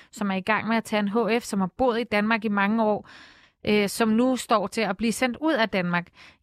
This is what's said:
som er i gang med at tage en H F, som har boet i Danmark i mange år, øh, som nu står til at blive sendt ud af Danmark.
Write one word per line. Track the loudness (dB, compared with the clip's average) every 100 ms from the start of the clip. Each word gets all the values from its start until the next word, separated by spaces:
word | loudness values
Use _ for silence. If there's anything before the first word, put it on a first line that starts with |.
| -16
som | -6 -4
er |
i | -2
gang | 0 0 0
med | -2
at |
tage | 0 -2
en | 0
H | 0 0 -2
F, |
som | -2 -2
har | -2 0
boet | 0 0
i |
Danmark | 0 0 0 0
i | 0
mange | 0 2 2
år, | 0 0 -4 -20 -20 -20 _ _ 0
øh, | 2 2
som | 0 2
nu | 4 2 0
står | 0 0 0
til | -2
at | -4 -2
blive | -2
sendt | 0 -2 -2
ud | 0
af | 0 0
Danmark. | 0 -2 -2 -4 -12 -20 -6